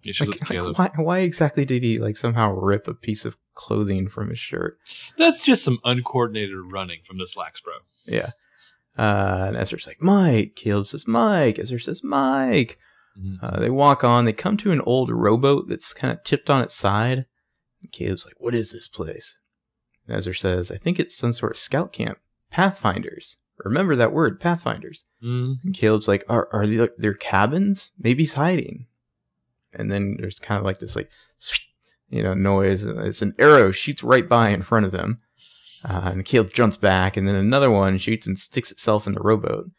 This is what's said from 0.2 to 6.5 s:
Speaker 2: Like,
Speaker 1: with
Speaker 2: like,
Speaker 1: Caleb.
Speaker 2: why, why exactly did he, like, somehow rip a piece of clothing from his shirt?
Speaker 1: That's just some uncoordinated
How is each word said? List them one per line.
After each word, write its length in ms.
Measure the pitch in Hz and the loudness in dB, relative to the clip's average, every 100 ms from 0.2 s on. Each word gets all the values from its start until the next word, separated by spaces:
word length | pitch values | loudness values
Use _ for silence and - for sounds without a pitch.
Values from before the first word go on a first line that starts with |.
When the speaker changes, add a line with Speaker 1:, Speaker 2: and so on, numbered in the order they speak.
| 104 | -4
Speaker 2:
Like, 120 | 101 | -4
Speaker 1:
with 0 | |
Speaker 2:
like, 80 | - | -6
Speaker 1:
Caleb. 280 | 90 87 - | -4 -4 0
Speaker 2:
why, 140 | 180 151 | -2 0
why 220 | 160 180 | -2 0
exactly 440 | 185 165 151 - | 0 0 0 0
did 200 | 135 123 | -2 0
he, 160 | 123 113 | 0 0
like, 180 | 110 107 | -2 -4
somehow 340 | 120 117 107 | -2 2 0
rip 340 | 95 95 101 - | 0 0 -2 -2
a 60 | |
piece 300 | - - 107 | -10 -6 -6
of 140 | 117 - _ | -8 -12 _
clothing 560 | - - 107 104 95 95 | -20 -6 -2 -2 -2 -4
from 200 | - 107 | -6 -8
his 100 | 117 | -8
shirt? 380 | - 85 87 - _ - - - | -8 -6 -6 -8 _ -20 -20 2
Speaker 1:
That's 280 | 330 330 - | 2 4 2
just 180 | 247 | 2
some 160 | - 123 120 | 2 -2 0
uncoordinated 720 | 123 120 131 120 107 101 | -2 -2 -2 -2 -2 -6